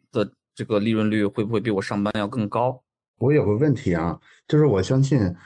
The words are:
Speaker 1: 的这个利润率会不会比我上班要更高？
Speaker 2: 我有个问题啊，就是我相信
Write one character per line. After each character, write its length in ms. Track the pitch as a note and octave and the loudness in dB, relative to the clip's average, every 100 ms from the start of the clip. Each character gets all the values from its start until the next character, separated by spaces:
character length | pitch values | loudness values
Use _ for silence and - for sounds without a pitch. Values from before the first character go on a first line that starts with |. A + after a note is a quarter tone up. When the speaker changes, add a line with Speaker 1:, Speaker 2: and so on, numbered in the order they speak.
| _ | _
Speaker 1:
的 180 | A#2 G2+ _ _ | -4 -4 _ _
这 100 | - | -12
个 140 | A2+ G#2+ | -2 0
利 120 | G#2+ | 0
润 200 | A2 G#2+ | 0 0
率 140 | G#2+ | 0
会 200 | G2+ - | 0 -2
不 80 | G#2 | -4
会 80 | A2+ | -2
比 100 | G#2 | -2
我 100 | G2 | -2
上 220 | - G#2 | -2 -2
班 100 | G2+ G#2+ | -2 -2
要 100 | G2+ | -4
更 220 | B2 G#2 | -4 -4
高？ 340 | A2+ B2+ C3 _ _ _ - | -2 -2 -4 _ _ _ -4
Speaker 2:
我 140 | A#2+ | 2
有 120 | D3+ | 2
个 100 | G2+ | 2
问 200 | G#2 D3+ | 2 2
题 200 | A#2 - | 0 0
啊， 240 | E2+ E2 D2+ _ _ - | 0 -2 -6 _ _ 0
就 100 | D3+ | 2
是 60 | |
我 180 | D3+ G2 | 4 2
相 200 | F#2 C3 | 2 2
信 180 | C3+ C#3+ F#2+ F2 | 2 2 0 -4